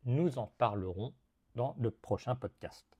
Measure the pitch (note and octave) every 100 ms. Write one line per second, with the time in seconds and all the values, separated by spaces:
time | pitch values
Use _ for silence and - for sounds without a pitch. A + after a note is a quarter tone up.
0 | B2 C3 E3+ C3 G#2+ _ A#2 G#2 F#2 F#2
1 | A#2 - _ _ _ - B2+ - A2+ -
2 | - G2+ - B2+ G2+ _ - - _ _